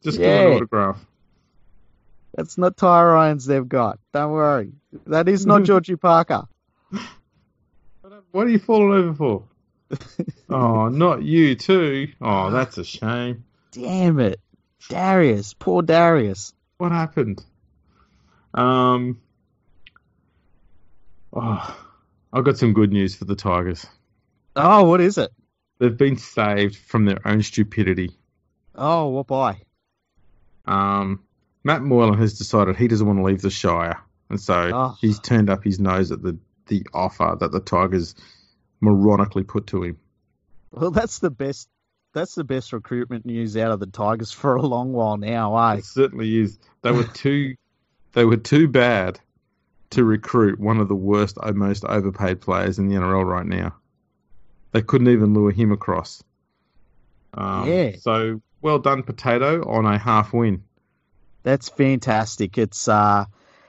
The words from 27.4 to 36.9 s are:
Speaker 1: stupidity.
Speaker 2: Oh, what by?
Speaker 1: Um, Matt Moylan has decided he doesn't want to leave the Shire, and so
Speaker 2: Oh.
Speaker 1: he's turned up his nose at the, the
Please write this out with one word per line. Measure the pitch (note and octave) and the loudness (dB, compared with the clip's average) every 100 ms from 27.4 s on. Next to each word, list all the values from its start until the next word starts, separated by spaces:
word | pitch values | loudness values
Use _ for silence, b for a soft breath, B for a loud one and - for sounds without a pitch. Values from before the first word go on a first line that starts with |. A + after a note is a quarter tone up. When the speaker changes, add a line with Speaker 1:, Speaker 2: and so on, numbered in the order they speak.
Speaker 1:
stupidity. | G#2 - G#2 - F#2 F2+ F2+ - _ _ _ _ _ | 0 -2 -2 0 -2 -2 -4 -10 _ _ _ _ _
Speaker 2:
Oh, | - C#3+ E3 D3+ | -6 -2 0 -2
what | C3 C#3 | -4 -4
by? | C3+ B2+ F#2+ _ _ _ _ _ _ _ _ _ _ - | -2 -2 -4 _ _ _ _ _ _ _ _ _ _ -4
Speaker 1:
Um, | G2 G2 G2+ G2 G2 _ _ _ _ | -2 -2 -2 -4 -6 _ _ _ _
Matt | C#3 D#3 | -2 -2
Moylan | C#3 B2 A2+ G#2 | 0 2 4 2
has | A2 - | 0 -2
decided | F#2+ A2 F#2+ F#2+ | -2 0 2 2
he | A#2+ | 0
doesn't | A2 G#2 | 2 0
want | G2 | 0
to | |
leave | F#2+ F#2+ | 0 -2
the | G2 | -2
Shire, | - F#2+ E2+ E2+ E2+ _ _ - | -4 -2 -2 -4 -8 _ _ -12
and | G2+ | -8
so | G2+ F2+ F2 | -2 -2 0
Speaker 2:
Oh. | A#2 C3 - | -2 -4 -2
Speaker 1:
he's | A2 G#2 | -2 -2
turned | - A#2 G#2 | 0 2 2
up | G2 | 0
his | G#2 F#2+ | -2 -2
nose | F#2+ F#2 F#2+ | 0 0 -2
at | F2+ | -4
the, | F2+ E2 _ _ - | -8 -10 _ _ -6
the | G#2 - | -6 -6